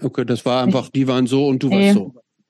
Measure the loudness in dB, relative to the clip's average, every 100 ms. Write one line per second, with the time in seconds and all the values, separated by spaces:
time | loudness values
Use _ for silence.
0 | -8 -4 -4 -4 -2 0 0 0 -2 -2
1 | 0 0 0 0 0 0 0 2 4 2
2 | -2 -14 _ _ _